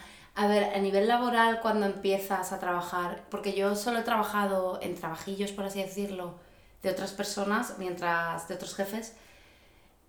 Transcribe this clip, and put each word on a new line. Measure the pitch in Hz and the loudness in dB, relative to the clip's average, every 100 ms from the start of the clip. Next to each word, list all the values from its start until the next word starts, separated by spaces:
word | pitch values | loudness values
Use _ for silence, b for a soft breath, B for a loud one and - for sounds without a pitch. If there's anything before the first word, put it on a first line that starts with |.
| B B B - | B B B 2
A | 208 | 6
ver, | 208 202 | 6 4
a | 196 | 2
nivel | 196 196 220 | 2 4 4
laboral, | 240 247 240 226 226 | 4 4 4 4 4
cuando | 226 214 196 | 2 2 2
empiezas | 196 196 196 - 190 185 | 0 0 0 0 -2 -2
a | 190 | -4
trabajar, | 180 175 175 180 175 175 - | -2 -2 -2 -4 -4 -6 -8
porque | 196 202 | -6 -2
yo | 190 196 208 | 2 2 2
solo | 247 233 | 0 0
he | |
trabajado | 226 220 208 208 196 190 185 185 | 2 2 2 2 2 2 0 -2
en | 175 175 | -4 -4
trabajillos, | 165 165 - 196 202 | -6 -6 -6 -4 -4
por | 202 196 | -4 -4
así | 196 | -4
decirlo, | 190 202 202 185 180 - b b b b | -4 -4 -4 -4 -8 -10 b b b b
de | 196 | -2
otras | 185 196 | -2 -4
personas, | - 196 - 196 214 247 - | -4 -4 -2 0 0 -2 -6
mientras, | 185 175 175 170 170 165 - | -6 -2 0 2 0 -4 -6
de | 180 | -8
otros | 185 | -6
jefes, | - 196 220 226 b b b b b b b b _ | -4 -4 -4 -8 b b b b b b b b _